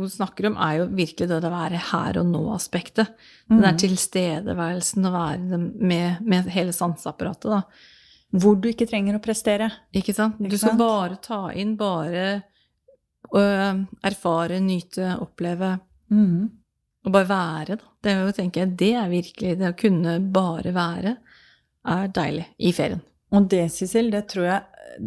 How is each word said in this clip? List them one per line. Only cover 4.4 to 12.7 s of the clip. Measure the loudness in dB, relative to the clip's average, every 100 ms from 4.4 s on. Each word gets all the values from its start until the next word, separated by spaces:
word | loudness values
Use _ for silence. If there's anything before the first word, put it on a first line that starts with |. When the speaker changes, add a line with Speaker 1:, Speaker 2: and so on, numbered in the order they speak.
| -4 -4 -4 -4 -2 0 0
Speaker 1:
å |
være | 0 -2 -2 -2
den | -2 -2 0
med, | 0 2 0 -2
med | 2 2 2
hele | -2 -2
sanseapparatet, | -2 -2 -4 -8 -6 -6 -4 -2
da. | -2 -2 _ -20 _ _ _ -2
Speaker 2:
Hvor | 4 6 6
du | 2
ikke | 0 -2
trenger | 0 0
å | -2
prestere. | -2 -2 0 0 0 -6 _
Speaker 1:
Ikke | -4 -2
sant? | 0 0 0
Du | -2
Speaker 2:
Ikke | 2
Speaker 1:
skal | 2
Speaker 2:
sant? | 4
Speaker 1:
bare | 4 2 -2 -6
ta | -8 -6 -6
inn, | -4 -4 -2
bare, | -2 -2 -2 -4 -4 -4 -8 _ _